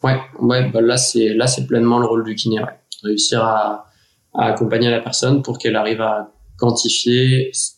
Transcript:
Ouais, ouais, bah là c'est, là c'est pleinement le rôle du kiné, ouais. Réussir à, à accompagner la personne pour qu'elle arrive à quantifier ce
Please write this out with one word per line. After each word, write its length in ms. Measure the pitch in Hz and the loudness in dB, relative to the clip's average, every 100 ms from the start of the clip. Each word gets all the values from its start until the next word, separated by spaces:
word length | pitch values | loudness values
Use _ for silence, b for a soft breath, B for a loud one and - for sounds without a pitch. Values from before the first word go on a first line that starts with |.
Ouais, 160 | 135 131 - - | -2 -2 -4 -2
ouais, 300 | 120 127 127 | 0 2 0
bah 120 | 113 | 2
là 160 | 117 127 | 2 2
c'est, 360 | - 117 110 | 0 0 0
là 140 | 110 127 | 2 0
c'est 180 | - 131 | 0 -2
pleinement 320 | 120 120 120 | 2 2 2
le 80 | 117 | 2
rôle 180 | 113 | 0
du 120 | 113 107 | -2 -4
kiné, 240 | 113 110 | -2 -2
ouais. 200 | 107 - - - | -4 -12 -20 -12
Réussir 420 | 104 107 - 120 | -4 -2 0 0
à, 440 | 113 110 104 104 b b b b _ - | 0 0 0 -4 b b b b _ -2
à 100 | 113 | 0
accompagner 460 | 110 113 117 120 | 0 0 2 2
la 80 | 117 | 0
personne 420 | 117 - 127 139 | -2 -2 2 2
pour 160 | 135 120 | 0 -4
qu'elle 180 | 120 110 | -2 0
arrive 240 | 107 113 | 0 0
à 300 | 110 107 107 _ - - | 0 -2 -6 _ -18 -2
quantifier 920 | 120 117 - - 120 123 131 131 131 | 0 0 -2 -2 0 2 4 2 0
ce 180 | - - | -4 -8